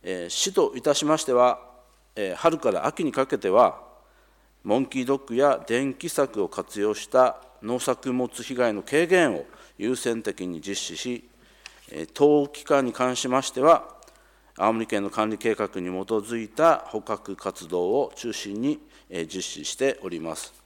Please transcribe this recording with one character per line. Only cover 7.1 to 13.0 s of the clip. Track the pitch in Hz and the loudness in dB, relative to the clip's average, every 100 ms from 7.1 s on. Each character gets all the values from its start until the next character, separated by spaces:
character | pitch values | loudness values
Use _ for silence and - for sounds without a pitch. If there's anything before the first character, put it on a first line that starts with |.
| 127 127 - - _ | 4 4 2 -16 _
農 | 107 123 | -6 -4
作 | 127 123 135 | -2 -4 -2
物 | 127 123 - | -2 -2 -6
被 | 117 | -8
害 | 123 120 | 0 0
の | 104 | 0
軽 | - 143 170 | -2 0 4
減 | 180 156 | 4 4
を | 95 - - - - | 0 -6 -18 -20 -6
優 | 110 | -4
先 | 127 123 113 | -2 -2 -2
的 | 107 92 92 | -4 -6 -8
に | 82 | -8
実 | 95 98 | -6 -6
施 | - 82 | -8 -8
し、 | 123 120 - _ _ _ - - - | -8 -8 -12 _ _ _ -20 -20 -16
え | 76 | -12
ー、 | 80 | -12
当 | - 147 147 143 | 4 6 6 4
期 | - | -6
間 | - 139 | 2 2
に | 127 | 2
関 | 110 | 0